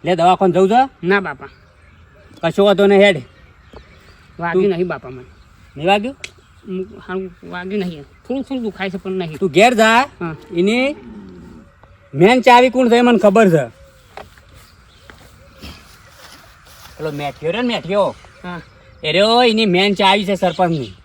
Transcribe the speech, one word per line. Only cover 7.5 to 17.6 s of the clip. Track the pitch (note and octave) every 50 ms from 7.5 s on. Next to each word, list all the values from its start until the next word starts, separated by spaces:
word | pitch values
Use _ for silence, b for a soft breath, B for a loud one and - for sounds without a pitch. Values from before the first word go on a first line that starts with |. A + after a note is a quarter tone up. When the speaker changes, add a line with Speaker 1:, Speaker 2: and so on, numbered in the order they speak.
Speaker 2:
વાગ્યું | F3 F3+ F3+ F#3+ G3+ G#3
નહીં. | F#3+ F3+ E3 D3
થોડું | C#3 _ - _ _ - B3 C#4 B3+
થોડું | - C4+ B3+
દુખાય | A#3 G#3+ - - F#3+ G3
છે | F#3 G3
પણ | - F#3+
નહીં. | F#3+ F#3+ F3+ D#3+ D#3 -
Speaker 1:
તું | F#3+ F#3
ઘેર | C3 E3+ G#3+ B3 B3
જા. | G#3 A3 A3 A3+ A#3+ C4+ C#4+ - -
Speaker 2:
હા. | F3 E3 D#3 - - - G3
Speaker 1:
એની | E3+ F3+ G3+ A3+ B3 C4 C#4 D4+ - - A#3 G#3+ G#3 G3 - - - - - - - - _ _ _ - _ - _ _ _ -
મેન | C#3 E3+ G#3 B3+ B3+
ચાવી | A3 B3+ A#3+ A#3+ B3 C4
કોણ | - B3+ C4 A#3
છે | A#3
એ | A#3+
મને | A#3+ B3 A#3+ G3
ખબર | - G3+ F#3+ A3+ A3 F#3+
છે. | D#3+ D3+ B2+ A2+ - _ - - _ _ _ _ _ - - - _ - _ _ - - - _ _ _ _ _ _ _ _ - - _ - - - _ - - - - - - - - - - - _ _ - _ - - - - - - - _ _ _ - - - - - - -
પેલો | D3+ D#3
મેઠિયો | D3 C#3+ D3 C#3+ C3+ - - D#3+
રહ્યો | E3+ A3+